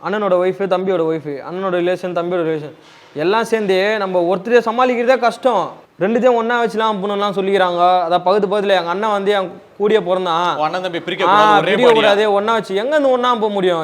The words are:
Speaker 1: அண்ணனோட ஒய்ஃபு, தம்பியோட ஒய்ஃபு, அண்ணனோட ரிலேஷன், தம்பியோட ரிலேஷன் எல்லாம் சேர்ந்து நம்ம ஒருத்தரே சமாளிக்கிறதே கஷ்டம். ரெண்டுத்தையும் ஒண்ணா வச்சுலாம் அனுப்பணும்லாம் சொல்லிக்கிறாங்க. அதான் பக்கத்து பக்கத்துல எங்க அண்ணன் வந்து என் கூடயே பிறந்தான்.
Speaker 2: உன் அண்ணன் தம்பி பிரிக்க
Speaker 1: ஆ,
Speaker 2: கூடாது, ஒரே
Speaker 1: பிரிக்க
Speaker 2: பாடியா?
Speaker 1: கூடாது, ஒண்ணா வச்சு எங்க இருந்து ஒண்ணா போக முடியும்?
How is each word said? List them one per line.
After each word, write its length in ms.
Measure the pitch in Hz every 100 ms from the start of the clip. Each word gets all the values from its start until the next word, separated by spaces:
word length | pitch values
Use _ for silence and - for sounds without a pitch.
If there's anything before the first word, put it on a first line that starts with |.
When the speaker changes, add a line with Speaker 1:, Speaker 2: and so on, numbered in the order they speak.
| 160
Speaker 1:
அண்ணனோட 300 | 208 202 180
ஒய்ஃபு, 200 | 185 185 196
தம்பியோட 300 | 180 190 180 160
ஒய்ஃபு, 220 | 160 143 139 139
அண்ணனோட 280 | 180 196 180
ரிலேஷன், 340 | 175 180 185 175
தம்பியோட 240 | 175 180 160
ரிலேஷன் 260 | 160 147 - - - - 143
எல்லாம் 220 | 165 220 226
சேர்ந்து 260 | 226 202 185 202 214
நம்ம 240 | 190 180 170
ஒருத்தரே 300 | 190 208 240 226
சமாளிக்கிறதே 500 | 233 254 240 240 254
கஷ்டம். 520 | 233 - 254 208 147 - - -
ரெண்டுத்தையும் 400 | 185 240 247 233
ஒண்ணா 140 | 226 240
வச்சுலாம் 280 | 233 214 220
அனுப்பணும்லாம் 460 | 208 202 202 202 190
சொல்லிக்கிறாங்க. 420 | 196 196 180 175 175 180 170
அதான் 180 | 175 175
பக்கத்து 220 | 208 196
பக்கத்துல 300 | 208 202 185
எங்க 140 | 170
அண்ணன் 220 | 185 220 202
வந்து 140 | 196 202
என் 120 | 180 - - -
கூடயே 220 | 214 214 175
பிறந்தான். 500 | 185 185 165 175 147
Speaker 2:
உன் 80 | 151
அண்ணன் 140 | 180
தம்பி 200 | 185 165 -
பிரிக்க 180 | 180 180
Speaker 1:
ஆ, 20 |
Speaker 2:
கூடாது, 240 | 208 214
ஒரே 200 | 208 185
Speaker 1:
பிரிக்க 200 | 202 247
Speaker 2:
பாடியா? 100 | 220
Speaker 1:
கூடாது, 320 | 214 202 214 196
ஒண்ணா 160 | 208
வச்சு 220 | 226 - 196
எங்க 180 | 247 302
இருந்து 180 | 277 254
ஒண்ணா 200 | 247 240
போக 180 | 214 202
முடியும்? 260 | 185 170